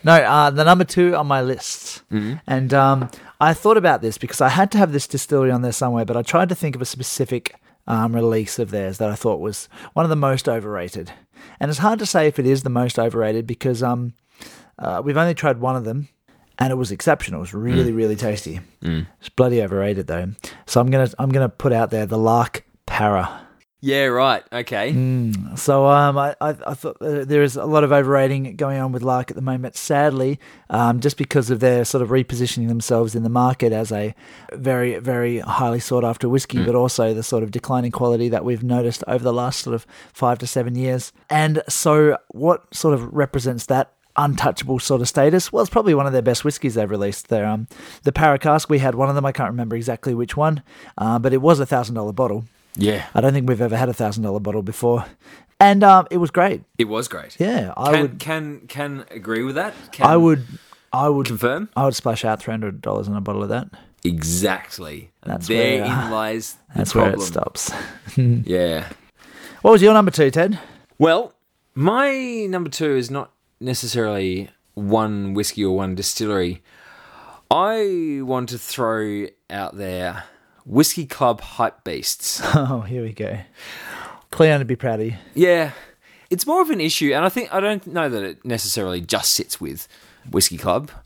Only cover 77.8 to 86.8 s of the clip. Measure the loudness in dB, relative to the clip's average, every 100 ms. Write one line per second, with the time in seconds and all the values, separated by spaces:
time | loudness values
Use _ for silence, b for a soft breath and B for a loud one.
77.8 | -2 -2 -4 -6 -4 -4 -4 -10 -10 -4
78.8 | -2 0 -2 -4 -8 _ _ -10 -8 -8
79.8 | -8 -6 -6 -8 B B B B 0 2
80.8 | 2 0 -8 -2 0 0 -8 -4 -4 -4
81.8 | -10 -8 -6 -8 -8 -6 0 0 0 -6
82.8 | -6 -8 -8 -8 -8 -8 -12 B B B
83.8 | B B B B B 4 4 4 0 -4
84.8 | -2 -2 -4 -6 -8 2 4 4 0 B
85.8 | B B B B B -4 0 2 2 0